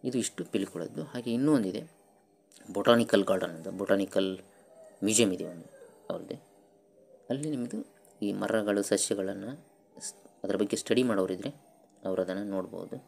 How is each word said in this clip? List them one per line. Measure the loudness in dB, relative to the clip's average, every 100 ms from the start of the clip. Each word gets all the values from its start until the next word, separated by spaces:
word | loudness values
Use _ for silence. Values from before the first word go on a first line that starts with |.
ಇದು | -2 -2
ಇಷ್ಟು | -2 -6
ಪಿಲಿಕುಳದ್ದು. | -4 -2 -2 -6 -8 -8
ಹಾಗೆ | -8 -8 -2
ಇನ್ನೂ | 2 4
ಒಂದಿದೆ | 4 2 -4 -10 _ _ _ _ _ _ -20 -8
Botanical | 0 6 6 6 4
garden | 4 2 0
ಅಂತ, | -6 -10
Botanical | -6 2 2 4 0 0 -2 -12 -20 -20 -20 -20 -2
Museum | 2 4 4
ಇದೆ | 2
ಒಂದು | -6 -10 -16 -20 -20 -20 -8
ಅವ್ರದ್ದೇ. | -8 -6 -12 -12 -20 _ _ _ _ -20 -20 -6
ಅಲ್ಲಿ | -4 -2
ನಿಮ್ಮದು | -4 -4 -6 -10 _ -20 -4
ಈ | -2
ಮರಗಳು, | -2 0 0 2 2
ಸಸ್ಯಗಳನ್ನು | 2 2 2 0 -2 -4 -10 -12 -18 _ _ -14
ಸ್-, | -14 -14 -20 _
ಅದರ | -2 0
ಬಗ್ಗೆ | 0 -2
study | 2 4
ಮಾಡೋರಿದ್ರೆ | 4 2 0 -2 -6 -10 -20 _ _ _
ಅವ್ರು | -4 -2
ಅದನ್ನು | -2 -4
ನೋಡ್ಬೋದು. | -4 -4 -6 -10 -10 -12